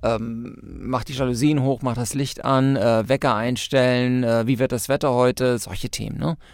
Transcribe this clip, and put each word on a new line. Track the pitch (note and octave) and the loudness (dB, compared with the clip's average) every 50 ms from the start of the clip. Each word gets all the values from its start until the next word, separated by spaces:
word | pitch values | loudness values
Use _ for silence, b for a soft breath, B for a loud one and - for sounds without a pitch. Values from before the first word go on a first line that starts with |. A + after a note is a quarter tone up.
ähm, | - A#2 A#2 A2 A2+ A#2 A2+ A2+ A#2 B2+ - - | 0 -2 -2 -2 -4 -6 -8 -10 -10 -12 -14 -16
mach | - - - - F#2+ A2+ C3 A#2+ - | -18 -16 -16 -12 -6 -4 -4 -4 -4
die | - | -6
Jalousien | C#3 B2+ C#3 B2+ B2 A2+ B2+ D3+ D3+ C#3+ | -4 -2 -2 -2 0 2 2 2 2 2
hoch, | C3 C3+ C3+ - | 2 0 0 0
mach | C3+ B2+ A#2+ | -2 -4 -2
das | B2 B2 - - | -2 -4 -4 -4
Licht | C#3 C#3+ C3+ - - - | -4 -4 -4 -6 -6 -2
an, | - C3+ C3 C3 C3+ C3+ | 2 2 4 4 4 2
äh, | - G#2 A#2 A#2 A2+ A2 F#2+ | 4 2 2 2 2 2 2
Wecker | C3 - - C#3 A#2 | 0 2 2 0 0
einstellen, | G#2 A2+ B2 B2+ A#2 - - - C3+ B2+ B2+ B2 B2 B2 B2 B2 B2+ B2 | 2 0 -2 -2 -4 -4 0 2 4 4 4 2 2 2 2 0 0 2
äh, | A#2 A#2 A#2 A2+ A2+ | 2 2 2 2 2
wie | C3+ A2+ | 2 2
wird | C3 B2+ | 2 0
das | C3+ A#2 - - | 0 -4 -2 -2
Wetter | C3+ C3 - C#3+ | -2 0 2 2
heute, | B2 B2 B2 B2+ B2 - B2+ B2+ B2 A#2 | 2 4 4 2 2 2 0 0 0 0
solche | - - - - - B2+ | -4 -6 -8 -6 -6 -6
Themen, | - - A2 G#2+ - - | -6 -8 -8 -8 -6 -4
ne? | - D#3 E3 B B B | -4 -4 -4 B B B